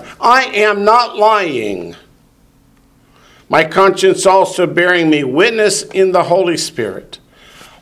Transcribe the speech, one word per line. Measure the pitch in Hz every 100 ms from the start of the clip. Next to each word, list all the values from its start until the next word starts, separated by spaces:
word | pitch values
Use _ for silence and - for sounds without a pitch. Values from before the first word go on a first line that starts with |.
| - -
I | 233 262 247
am | 202 214 202 208
not | 240 226 202
lying. | 214 214 175 127 107 92 85 87 _ _ _ _ _ _ _ _ _ _ _ _ _ _ -
My | 151
conscience | 160 190 190 185 190 170 196
also | 190 180 - 165
bearing | 156 180 180 160
me | 151
witness | 131 139 226 220 214 -
in | - 190 190
the | 180 165
Holy | 175 175 156
Spirit." | - - 107 95 - - _ _ - - - -